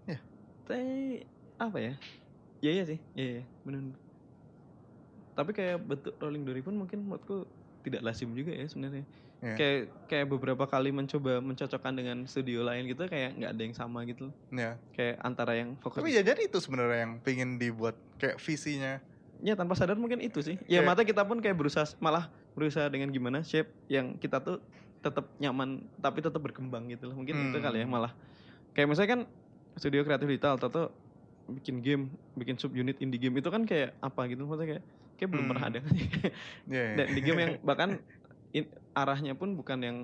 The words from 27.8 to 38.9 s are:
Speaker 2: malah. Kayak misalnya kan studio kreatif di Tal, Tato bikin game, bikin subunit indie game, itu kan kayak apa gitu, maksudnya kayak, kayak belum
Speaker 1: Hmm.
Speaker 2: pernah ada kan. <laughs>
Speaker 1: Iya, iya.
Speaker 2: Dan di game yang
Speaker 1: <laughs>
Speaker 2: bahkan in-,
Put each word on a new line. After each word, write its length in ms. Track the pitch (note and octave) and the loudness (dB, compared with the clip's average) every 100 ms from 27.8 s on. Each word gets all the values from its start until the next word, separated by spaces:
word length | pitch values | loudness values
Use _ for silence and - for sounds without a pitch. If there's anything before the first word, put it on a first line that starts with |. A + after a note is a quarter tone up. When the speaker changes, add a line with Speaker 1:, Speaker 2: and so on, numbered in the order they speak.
| A#2+ | 0
Speaker 2:
malah. 300 | B2 A#2 - - - - - - | 0 -2 -6 -20 -20 -20 -20 -4
Kayak 160 | - C#3+ | 2 4
misalnya 220 | D3+ G3+ | 6 4
kan 100 | B3 A#3 - - - - - | 2 0 -14 -20 -20 -18 -4
studio 240 | C#3+ C#3+ | 2 4
kreatif 240 | C#3+ C3+ | 4 2
di 140 | C#3+ C3 | 4 4
Tal, 180 | D3 C3 | 4 4
Tato 320 | B2+ D#3 D#3+ - - - - - - | 2 0 -2 -6 -20 -20 -20 -20 -12
bikin 340 | C3 - B2+ | -8 -6 -2
game, 240 | B2 C#3+ C3+ C#3+ - | 2 2 0 -8 -12
bikin 240 | - A#2+ B2+ | -8 -4 -4
subunit 400 | C#3+ B2+ B2+ C3 | -2 0 0 0
indie 240 | C3+ B2 | -2 0
game, 160 | B2+ B2+ | 2 2
itu 140 | E3+ | 2
kan 180 | G#3 A3+ | 0 2
kayak 240 | E3 B2+ - | 2 2 -2
apa 260 | C3+ C#3 B2 | -6 -2 -2
gitu, 220 | B2 C#3+ | -4 -4
maksudnya 300 | D#3 D#3+ D3 | -4 -4 -4
kayak, 60 | - - - | -8 -20 -20
kayak 140 | - F#3+ | -4 -2
belum 160 | D#3 | 0
Speaker 1:
Hmm. 60 | C3+ | 0
Speaker 2:
pernah 120 | B2 A#2+ | 0 -2
ada 120 | A#2 | -4
kan. 140 | D3 | 4
<laughs> 60 | F#3 - - G3 - - - | 4 4 0 -2 -4 -14 -14
Speaker 1:
Iya, 180 | - C3 | -4 -2
iya. 120 | A#2 G#2+ | 0 0
Speaker 2:
Dan 100 | C3 | 2
di 100 | C#3 | 2
game 180 | C3 E3 | 2 2
yang 140 | E3+ C#3+ | 2 0
Speaker 1:
<laughs> 60 | - | 0
Speaker 2:
bahkan 320 | C3+ F3+ G3 - - - - - | 2 2 0 -8 -20 -20 -20 -4
in-, 200 | D3+ D3+ - - | -2 -2 -10 -4